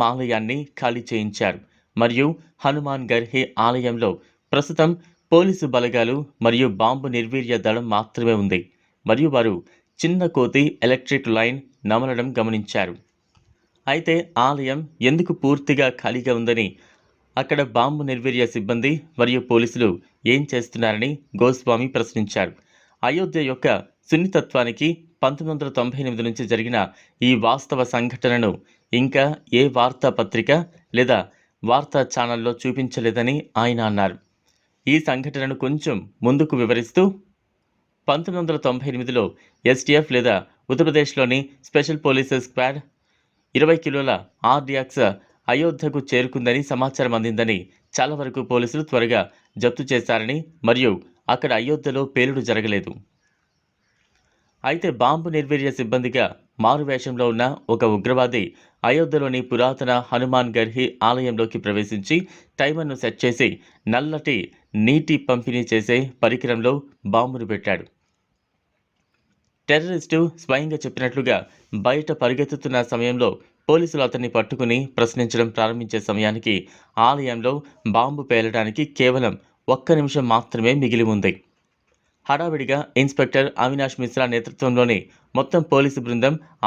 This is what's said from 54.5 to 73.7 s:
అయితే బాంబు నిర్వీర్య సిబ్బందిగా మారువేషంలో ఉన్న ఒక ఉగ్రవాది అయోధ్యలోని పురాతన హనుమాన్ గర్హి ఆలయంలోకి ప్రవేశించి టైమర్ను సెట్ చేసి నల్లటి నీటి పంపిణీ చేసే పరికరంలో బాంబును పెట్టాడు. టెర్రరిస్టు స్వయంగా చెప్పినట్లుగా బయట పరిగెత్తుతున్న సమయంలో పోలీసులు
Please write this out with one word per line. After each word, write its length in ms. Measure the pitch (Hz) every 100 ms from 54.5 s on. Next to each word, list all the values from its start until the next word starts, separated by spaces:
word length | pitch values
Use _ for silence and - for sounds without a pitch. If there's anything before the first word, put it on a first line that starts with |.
| _ 131
అయితే 220 | 165 180 120
బాంబు 260 | 123 160 165 156
నిర్వీర్య 340 | 139 143 139 135
సిబ్బందిగా 460 | 117 127 123 123 101 - _ - 113
మారువేషంలో 600 | 143 143 131 135 123 120
ఉన్న 120 | 113 123 143 -
ఒక 100 | 113 117 104
ఉగ్రవాది 460 | 113 127 123 120 90 - _ _ 117
అయోధ్యలోని 540 | 143 160 147 135 127 127
పురాతన 420 | 120 127 131 127 123 120
హనుమాన్ 400 | 120 127 127 123 113
గర్హి 300 | 113 120 127 - 113
ఆలయంలోకి 480 | 123 127 110 113 120 104
ప్రవేశించి 500 | 101 104 107 98 165 185 - _ -
టైమర్ను 360 | 143 160 151 131
సెట్ 160 | 120 -
చేసి 260 | 127 117 120 - _ _ -
నల్లటి 420 | 120 151 156 151 117 - - _ 107 110
నీటి 300 | 151 151 147 -
పంపిణీ 320 | 123 120 120 113
చేసే 260 | 113 104 120 135 -
పరికరంలో 500 | 113 123 123 117 120 143 143 _ 98
బాంబును 340 | 113 123 127 107
పెట్టాడు. 340 | 101 104 90 - _ _ _ _ _ _ _ _ _ _ _ _ _ _ _ _ _ -
టెర్రరిస్టు 520 | 147 170 170 - 160 170 165
స్వయంగా 360 | - 135 156 151 135
చెప్పినట్లుగా 540 | - 127 131 123 98 - _ _ 110 107
బయట 240 | 143 151 156 123
పరిగెత్తుతున్న 520 | 127 143 143 143 127 120
సమయంలో 380 | 120 120 123 117 - _ _
పోలీసులు 360 | -